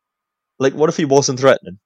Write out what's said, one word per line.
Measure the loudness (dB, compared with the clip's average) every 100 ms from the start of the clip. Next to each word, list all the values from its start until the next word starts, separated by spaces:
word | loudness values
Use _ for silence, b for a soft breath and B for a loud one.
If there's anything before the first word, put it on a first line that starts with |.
| _ _ _ _ _ _
Like, | -4
what | 0 -2
if | -2
he |
wasn't | 0 2 0 0
threatening | 2 2 -2 -20